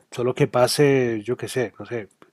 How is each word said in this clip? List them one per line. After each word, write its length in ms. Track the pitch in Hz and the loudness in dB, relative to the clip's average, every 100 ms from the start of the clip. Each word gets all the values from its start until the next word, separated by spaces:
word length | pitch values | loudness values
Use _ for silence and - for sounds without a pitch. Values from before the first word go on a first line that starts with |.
| _ | _
solo 240 | - 120 | -4 -4
que 120 | - 131 | 0 0
pase, 720 | 123 123 - 143 135 120 110 | 2 2 4 4 4 0 -2
yo 140 | 107 123 | -6 -6
qué 120 | 107 | -4
sé, 260 | 127 113 - | -4 -6 -8
no 60 | |
sé, 240 | 104 120 98 _ - | -10 -10 -10 _ -20